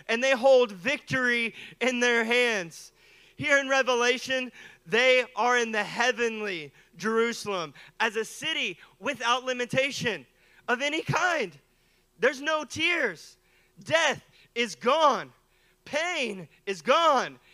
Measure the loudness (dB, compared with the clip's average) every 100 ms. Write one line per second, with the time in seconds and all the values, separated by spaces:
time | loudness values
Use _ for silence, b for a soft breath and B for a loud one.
0 | -4 -2 2 2 6 6 4 -2 -4 -4
1 | -4 -2 0 0 -2 B B -4 -2 0
2 | 2 2 2 2 2 0 -6 -12 -20 b
3 | b b b -8 0 2 2 2 2 2
4 | 2 0 -2 -4 -4 B B B -4 2
5 | 4 4 2 0 2 2 0 -2 -2 0
6 | 0 0 -2 -2 -6 -8 -10 b b -8
7 | -2 0 0 -2 -6 -6 -6 B B -4
8 | -2 -2 -6 -8 -6 -4 -6 -8 b _
9 | -8 -4 -2 -2 -2 -4 -2 -2 -2 -4
10 | -6 -6 -10 b b b -4 -2 -2 -2
11 | -2 0 0 0 -4 -8 _ _ _ _
12 | _ _ -2 0 -2 -2 -4 -4 0 0
13 | 0 -4 -14 -20 _ _ _ -14 -2 2
14 | 2 0 -8 b b -4 -4 -2 0 4
15 | 4 4 -2 -16 _ _ _ _ -6 -4
16 | -2 -2 -4 -6 -14 _ -10 -4 2 4
17 | 4 4 0 -6 b